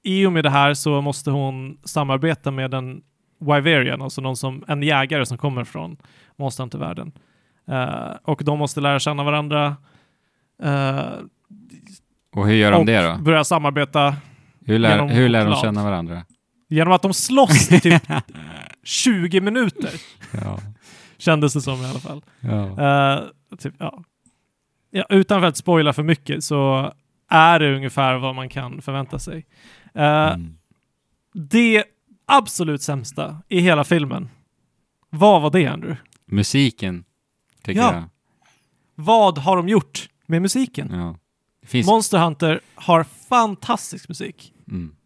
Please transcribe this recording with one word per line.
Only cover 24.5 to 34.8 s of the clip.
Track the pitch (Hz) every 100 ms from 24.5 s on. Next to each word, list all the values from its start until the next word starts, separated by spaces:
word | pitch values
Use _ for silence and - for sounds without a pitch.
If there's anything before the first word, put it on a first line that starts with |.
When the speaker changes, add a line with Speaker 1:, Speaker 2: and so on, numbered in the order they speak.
| _ _ _ _
Speaker 1:
Ja, | 196 -
utan | 196 190 202
för | 180
att | 143
spoila | - 165 147
för | 143
mycket | 151 156 - 147
så | - 147 135 135 139 - _ _ _
är | 160 160 170
det | 147 135
ungefär | 135 - 135 127
vad | 135
man | 131 127
kan | 135 127 143
förvänta | - 139 135 147
sig. | - 160 - _ - _ _
Eh, | - 147 151 156
Speaker 2:
Mm. | 87 82 80 _ _ _ _ _ _ _
Speaker 1:
det | 185 143 226 233 214 - _ _ _ -
absolut | 277 214 - 160 143
sämsta | - 139 113 - 151 151 _
i | 185
hela | 180 156
filmen, | 139 170 139 - 127 _ _ _ _ _